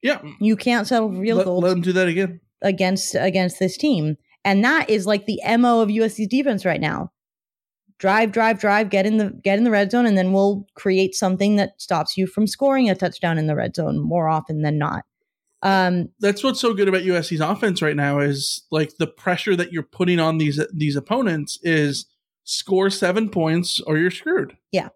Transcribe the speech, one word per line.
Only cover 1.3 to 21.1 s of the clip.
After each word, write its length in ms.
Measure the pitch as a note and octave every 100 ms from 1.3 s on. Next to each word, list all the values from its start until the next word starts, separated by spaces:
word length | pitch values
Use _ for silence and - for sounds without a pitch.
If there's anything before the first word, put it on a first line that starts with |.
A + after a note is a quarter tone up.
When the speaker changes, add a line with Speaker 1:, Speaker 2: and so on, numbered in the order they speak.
| F#3
Speaker 1:
Let, 60 | F#3+
Speaker 2:
goals 180 | F3+
Speaker 1:
let 60 | F3
them 100 | F#3
do 100 | E3+
that 160 | F3+ F3+
again. 320 | E3+ F#3+ F3 _ _
Speaker 2:
against, 540 | G3+ G3 F#3 F#3+ - -
against 440 | C3+ E3+ F3+ -
this 160 | F#3 -
team. 400 | D4+ A3 D3+ D3+ _ _ -
And 180 | G3
that 260 | A#3 G#4+ -
is, 160 | G#3+ F#3
like, 200 | G#3 G#3
the 160 | G3+
M 220 | - A#3 B3
O 160 | A#3
of 100 | G#3+
U 120 | G#3 A3
S 80 | G3+
C's 140 | G#3+
defense 340 | B3+ C#4+ G#3
right 160 | F#3+ D#3
now. 320 | D#3 - F3 _ _ _ _ _ _ _ _ _
Drive, 340 | F#3+ G#3 A3+
drive, 280 | G#3+ A3+ G#3+
drive, 300 | G#3+ G3+ G#3+
get 160 | G3 G3
in 120 | G#3+
the, 200 | G#3 -
get 140 | - G3
in 80 | A#3+
the 60 |
red 200 | G#3+ G3+
zone, 140 | A#3+ A#3+
and 120 | G3
then 140 | F#3
we'll 340 | F#3+ G3 G3+ G3+
create 400 | - G3+ F#3 F#3+ -
something 420 | F#3+ F#3 G3+ G#3
that 240 | G3 _
stops 340 | - E3+ D#3 -
you 120 | F#3
from 200 | - G#3+
scoring 420 | - C#4 C4+ B3
a 60 | F#3
touchdown 420 | F3+ - F3 E3
in 100 | D#3
the 80 | D3
red 180 | - -
zone 240 | D#3 D3
more 300 | D3+ E3+ D#3+
often 320 | D#3+ - D#3
than 160 | D3+ D3+
not. 260 | D3 - - _ _ _ _ _
Um, 460 | G3 G3 F#3 F3+ E3+ _
Speaker 1:
That's 200 | G3+ G3+
what's 200 | C4+ A#3+
so 120 | A#3+
good 140 | G3+ G3
about 160 | F#3+
U 140 | F#3 F3
S 100 | D#3+
C's 140 | D#3+
offense 400 | D#3 G3+ A3+ F3
right 160 | D#3 D3
now 220 | C#3+ C#3+
is, 460 | C#3+ C#3 C#3 - _
like, 240 | D#3 D3+ -
the 120 | D#3+
pressure 500 | - - F3 - F#3
that 160 | F3
you're 100 | E3+
putting 340 | D3+ - F3 F3
on 200 | D#3+ D#3+
these, 280 | D#3 C#3+ D#3
these 220 | E3+ D3+ C#3
opponents 640 | C3+